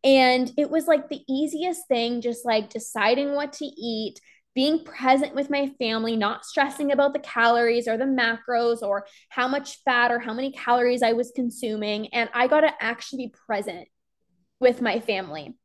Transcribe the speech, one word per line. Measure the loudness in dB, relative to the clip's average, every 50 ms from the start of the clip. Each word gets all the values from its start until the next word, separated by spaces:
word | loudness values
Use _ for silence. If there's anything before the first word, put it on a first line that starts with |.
| 6
And | 6 6 8 8 6 4 4 2 0 0
it | -2 -2 2
was, | 0 0 4
like, | 4 2 2 2 -6
the | -12 -12 _ -6
easiest | -2 -2 -2 -4 -4 -4 -4 -4 -4 -6 -2 _
thing, | 0 0 0 -2 -2 -2
just, | -4 -4 -6 -4 -2
like, | 0 0 0 -2 -4
deciding | -10 -12 -12 -8 -4 0 2 2 4 2 0 -2 -2
what | -2 -4 -6 -8
to | -10 -10
eat, | -10 -10 -8 -6 -6 -4 -4 -6 -8 -10 -12 _ _ _ _ _ _ _
being | 0 2 2 2 0 -4
present | -8 -12 -2 4 4 4 4 4 -2 -2
with | -6 -4 -2
my | -2 -2 -2 -4 -4 _
family, | -4 -2 -2 -2 -2 -2 0
not | 0 0 0 -2 -4 -10
stressing | -6 -2 -2 -2 -2 -2 -4 -2 0
about | 2 2 2 2
the | 0 -2
calories | -6 -4 0 2 4 4 4 4 4 2 2 0 0 0
or | -2
the | 0 0
macros | 0 0 0 0 0 -2 -4 -4 -2 0 0 2 0 0 -2
or | -2 -2 -2 -4 -4 -10 -20 -20 _ _
how | -4 -2 -2 0
much | -2 -4 -6 -8 -18 -4 _
fat | 2 4 4 4 2
or | 2 0
how | -2 -6
many | -6 -4 -6 -6
calories | -6 -6 0 2 2 4 4 2 2 2
I | 2 2 2
was | 0 -2 -4 -4
consuming. | -4 -4 -4 -4 -6 -6 -6 -4 -4 -4 -4 -4 -4 -6 -4 -4
And | -4 -4 -2
I | 2 2 2
got | 4 6 4
to | 4 4 2 -2
actually | -6 -6 -6 -6 -12 -12 -10 -8 -10
be | -10 _ _ _
present | -6 -4 -4 -4 -6 -10 -12 -16 _ _ _ _ _ _ _ _ _ _ _ _ _ _ _
with | 2 2 4 4
my | -2 -2 -2 -2
family. | -2 -2 -4 -4 -4 -8 -10 -12 -12 -14 -18 _